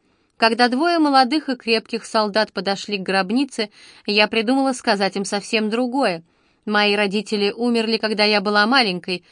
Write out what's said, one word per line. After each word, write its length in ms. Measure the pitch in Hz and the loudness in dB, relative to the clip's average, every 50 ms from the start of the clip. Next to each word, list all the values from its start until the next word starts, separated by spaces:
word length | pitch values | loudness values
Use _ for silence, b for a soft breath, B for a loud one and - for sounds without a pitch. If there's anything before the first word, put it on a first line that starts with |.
| _ _ _ _ _ _ _ | _ _ _ _ _ _ _
Когда 300 | - 233 226 226 220 247 | 0 0 2 2 2 2
двое 320 | 247 247 254 330 349 339 330 | 2 2 0 0 0 2 2
молодых 500 | 302 294 269 269 254 233 294 311 - - | 2 4 4 4 4 2 0 -2 -2 -4
и 60 | 254 | -6
крепких 500 | 254 - 226 226 220 220 - - 214 - | -4 -2 -2 -2 -2 -2 -4 -8 -8 -6
солдат 460 | - - 220 214 208 190 220 214 - | -4 -2 -2 0 0 0 -2 -2 -2
подошли 460 | - 202 180 196 196 - - - 202 | -4 -6 -4 -4 -4 -4 -6 -6 -6
к 60 | 196 185 | -6 -4
гробнице, 680 | - 190 190 190 185 220 262 285 262 - - - B B B B B B B B | -2 -2 -2 0 0 -2 -2 -2 -4 -4 -6 -8 B B B B B B B B
я 220 | - 202 208 208 | -2 2 2 2
придумала 460 | 214 220 226 214 226 269 277 269 269 254 | 2 2 0 0 0 0 2 0 0 -2
сказать 420 | - - 247 208 196 202 190 - | -2 0 0 0 0 0 -2 -2
им 100 | 196 196 | -4 -4
совсем 440 | - 208 202 - - 226 220 214 214 | -4 -4 -6 -4 -2 -2 -2 -2 0
другое. 540 | 220 240 254 240 240 277 262 202 170 165 - _ _ _ _ _ _ _ - | -2 -2 -2 -2 0 0 0 0 -2 -4 -8 _ _ _ _ _ _ _ -6
"Мои 300 | 208 208 208 208 208 202 | -2 0 2 2 2 2
родители 560 | 208 208 196 185 214 202 - 220 202 202 202 | 2 0 0 -2 -4 -4 -4 -2 -2 0 -2
умерли, 460 | - 226 240 240 233 233 220 226 226 | -2 -2 0 0 0 0 0 0 -2
когда 260 | 220 - 214 214 202 208 | -2 -2 -2 0 0 2
я 180 | 208 214 202 | 2 2 2
была 240 | 190 208 208 208 208 | 0 2 2 2 4
маленькой, 560 | 226 269 269 240 196 180 175 - 190 180 170 b b | 4 4 2 2 2 -2 -4 -6 -6 -8 -8 b b